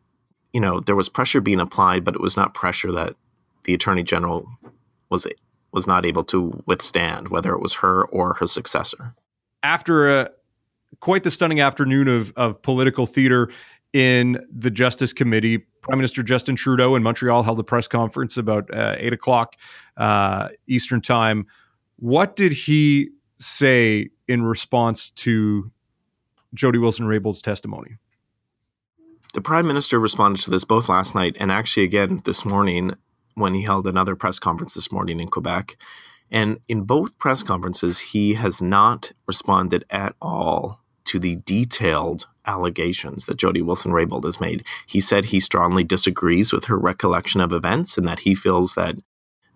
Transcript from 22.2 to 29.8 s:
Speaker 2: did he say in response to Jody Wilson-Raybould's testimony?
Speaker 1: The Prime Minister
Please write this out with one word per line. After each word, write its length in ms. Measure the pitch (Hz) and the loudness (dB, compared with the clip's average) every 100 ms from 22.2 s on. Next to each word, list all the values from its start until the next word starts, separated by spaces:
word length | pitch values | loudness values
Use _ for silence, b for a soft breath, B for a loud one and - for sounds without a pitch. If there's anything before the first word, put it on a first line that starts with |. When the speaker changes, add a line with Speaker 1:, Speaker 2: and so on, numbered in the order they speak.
| 196 - | 2 2
Speaker 2:
did 180 | 190 | 2
he 560 | 143 - 151 147 143 143 - _ _ | 2 2 4 6 4 0 -8 _ _
say 720 | - - 139 127 113 104 - - - | -6 2 4 6 4 2 -2 -8 -4
in 160 | 123 | 0
response 680 | 113 113 - 123 117 113 - | 0 -2 -2 0 2 -2 -8
to 600 | - - 113 107 104 98 - _ _ _ _ _ _ _ | -6 0 2 2 0 -4 -16 _ _ _ _ _ _ _
Jody 260 | 113 131 120 | -2 0 2
Wilson-Raybould's 640 | 117 110 113 107 101 98 | 2 0 0 0 -2 -4
testimony? 560 | - 101 104 101 - 110 _ _ _ _ _ _ _ _ _ _ _ _ - | -6 -6 -8 -12 -16 -20 _ _ _ _ _ _ _ _ _ _ _ _ -12
Speaker 1:
The 80 | - | -8
Prime 260 | 98 160 165 | -2 0 2
Minister 320 | 143 | 0